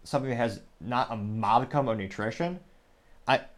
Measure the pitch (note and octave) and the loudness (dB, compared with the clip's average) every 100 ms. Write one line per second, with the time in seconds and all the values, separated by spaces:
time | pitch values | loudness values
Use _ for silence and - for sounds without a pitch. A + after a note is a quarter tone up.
0 | - C#3+ C3 A#2+ A#2 G2 - - F2+ B2 | -4 -2 -2 0 0 -2 -12 -14 -4 -2
1 | C3 A2+ G#2 G#2+ G#2 A#2 B2+ D3 C3 A2 | -2 -2 -4 -2 4 4 4 0 2 0
2 | G2 - G#2+ - E3+ F3+ - - _ _ | -2 -4 -4 -2 -4 -4 -12 -20 _ _
3 | _ - - A3 - | _ -8 2 2 0